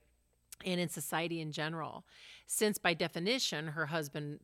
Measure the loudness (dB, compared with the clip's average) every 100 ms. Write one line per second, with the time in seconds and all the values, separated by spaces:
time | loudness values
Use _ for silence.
0 | _ _ _ _ -20 -8 -2 0 0 -2
1 | -2 0 0 -2 -4 -2 -2 -2 -6 -8
2 | -14 -20 -20 -18 -4 2 4 4 2 4
3 | 2 0 2 2 2 -2 -2 -2 0 0
4 | -2 -4 -6 -6